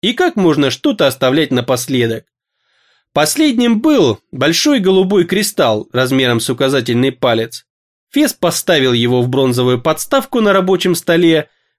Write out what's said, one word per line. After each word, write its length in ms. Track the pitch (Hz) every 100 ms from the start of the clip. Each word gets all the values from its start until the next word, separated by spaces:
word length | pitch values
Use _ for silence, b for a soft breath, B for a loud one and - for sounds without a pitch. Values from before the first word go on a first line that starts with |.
и 120 | 202
как 220 | 247 359 214
можно 340 | 175 147 139
что-то 360 | - 294 233 143
оставлять 440 | - 131 143 -
напоследок? 760 | 123 123 123 - 131 117 113 _ _ _ _ _ _ _ _ _
Последним 680 | 143 151 - 302 233 240 220
был 400 | 311 277 139 104 _
большой 460 | 131 143 165 302 269
голубой 440 | 185 190 185 202
кристалл 640 | 170 190 208 - 131 107 -
размером 480 | 123 127 131 127 117
с 80 | 123
указательный 640 | 120 135 135 120 120 131
палец. 520 | 123 127 113 113 - _ _ _ _ _
Фес 220 | 285 302
поставил 580 | - 175 - - 160 131
его 300 | 123 120 123
в 80 | 123
бронзовую 520 | 135 131 123 123 127
подставку 600 | 160 - - 269 - 247
на 100 | 208
рабочем 440 | 196 190 185 185 170
столе, 540 | - 170 170 156 - _ _